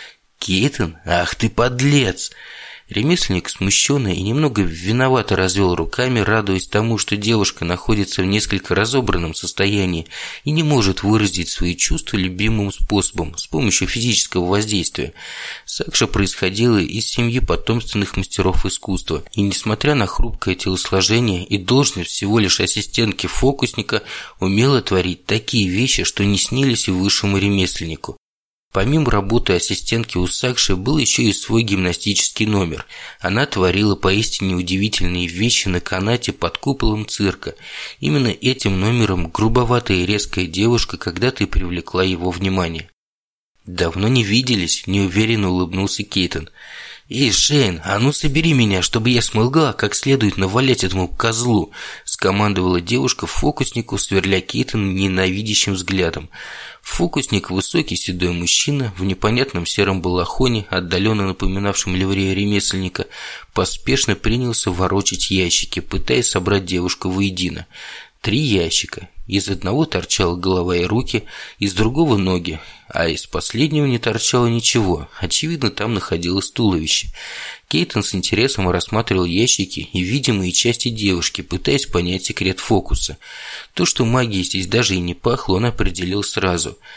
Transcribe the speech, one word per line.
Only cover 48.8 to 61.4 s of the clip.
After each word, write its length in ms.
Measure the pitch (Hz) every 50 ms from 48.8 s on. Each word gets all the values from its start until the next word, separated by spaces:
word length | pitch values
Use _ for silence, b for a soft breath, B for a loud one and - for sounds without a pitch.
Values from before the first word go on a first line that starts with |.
чтобы 300 | 87 - - 117 110 123
я 100 | 123 113
смогла 540 | - - - 110 113 127 139 160 156 131 101
как 200 | - - 101 -
следует 440 | - - 135 135 123 110 101 92 95
навалять 440 | 95 95 101 123 135 131 123 - -
этому 260 | 90 92 95 92 85
козлу», 640 | - - - 117 113 117 123 123 110 101 80 - B B B B B B B
скомандовала 760 | B - - - 95 98 101 104 104 98 95 92 92 90 87
девушка 460 | 87 92 117 127 135 127 - - -
фокуснику, 720 | 170 - - - 143 147 - 143 - - 123 113 - - 101
сверля 420 | - - 95 95 87 98 98 92
Кейтона 500 | - - - 120 123 - - 113 101 98 92
ненавидящим 840 | 92 98 98 92 92 95 92 92 101 107 107 104 - - 104 98
взглядом. 560 | 92 87 85 95 95 90 82 - - 80 - B B B B B B B B B B
Фокусник — 680 | B - - - - - - 143 131 - 214 196 - -
высокий 460 | 92 98 - - - 170 156 - -
седой 340 | - - - 92 87 90 87
мужчина 600 | 87 87 87 85 - - - 143 147 139 127 110 92
в 80 | 87 95
непонятном 600 | 98 92 - - 107 113 123 135 135 - 87 85
сером 340 | - - - 98 98 95 92
балахоне, 640 | 85 90 90 87 85 - - - 131 127 117 110 98 -
отдалённо 560 | 95 92 90 85 92 92 101 110 110 104 98 95
напоминавшем 640 | 92 -